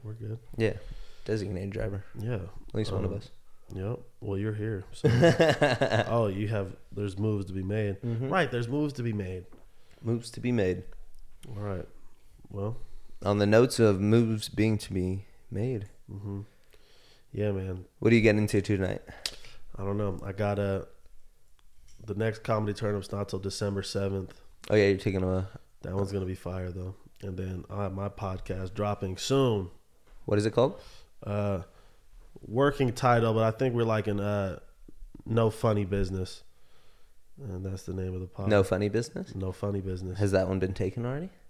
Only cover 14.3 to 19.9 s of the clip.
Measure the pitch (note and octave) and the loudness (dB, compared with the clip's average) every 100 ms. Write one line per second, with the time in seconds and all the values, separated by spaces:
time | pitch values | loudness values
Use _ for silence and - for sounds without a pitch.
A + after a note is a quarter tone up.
14.3 | G#2+ - G#2 A2 G#2+ - F#2+ F#2 F#2+ - | 0 -2 0 2 2 -2 -2 -2 -2 -8
15.3 | - - G2 B2 A#2 G2+ - - G2+ G2+ | -16 -8 -4 -2 -4 -8 -14 -14 -12 -8
16.3 | G2 G2+ - - - - - - - - | -8 -10 -18 -20 -20 -20 -20 -20 -20 -10
17.3 | G#2 G#2 F#2+ F#2 F#2 - - A2+ A#2 G#2+ | -4 -2 -2 -4 -6 -10 2 6 8 8
18.3 | G#2+ G#2+ G#2 F#2+ G2 F#2+ G2+ - - - | 8 6 2 2 2 0 -2 -8 -10 -10
19.3 | - - - - - G2 | -10 -12 -12 -10 -6 -2